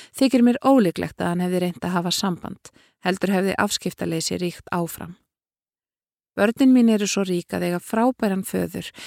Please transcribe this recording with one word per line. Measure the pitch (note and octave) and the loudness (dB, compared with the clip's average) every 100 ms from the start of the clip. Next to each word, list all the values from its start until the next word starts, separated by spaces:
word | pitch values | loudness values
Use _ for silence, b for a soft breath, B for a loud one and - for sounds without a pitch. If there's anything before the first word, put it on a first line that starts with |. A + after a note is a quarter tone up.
| B - | B 0
þykir | C4+ B3+ A#3+ | 2 6 4
mér | B3 C4+ | 4 4
ólíklegt | C4+ F3+ - E3+ - | 4 4 0 -6 -4
að | F3+ | -4
hann | F3 F3+ | -2 -2
hefði | F3+ | -2
reynt | F3+ - F3 | -2 -4 -4
að | F3+ | -2
hafa | F3 | -2
samband, | - G3 F3 - - - b b b F3+ | -2 -2 -4 -10 -16 -20 b b b -4
heldur | F#3 F#3+ | -2 0
hefði | F#3+ F#3+ - | 0 0 -2
afskiptaleysi | G3+ - F#3 - F3 E3 - F3+ | -2 -2 -6 -6 -6 -4 -4 -4
ríkt | F3+ - - F3 | -6 -8 -8 -6
áfram. | E3+ - E3 F3+ _ _ _ _ _ _ _ _ _ _ _ - | -6 -8 -16 -18 _ _ _ _ _ _ _ _ _ _ _ -2
Börnin | G3+ - C4+ | 0 4 6
mín | B3+ A3+ | 6 6
eru | G#3+ G3+ | 4 0
svo | G3+ F#3+ | -2 -2
rík | F3 - F3+ | -4 -4 -4
að | F3 | -4
eiga | F3 | -4
frábæran | - A3 B3 B3+ G#3 F#3+ F#3+ | -4 0 0 0 -2 -2 -4
föður, | F#3 E3+ F3+ - B | -4 -4 -6 -12 B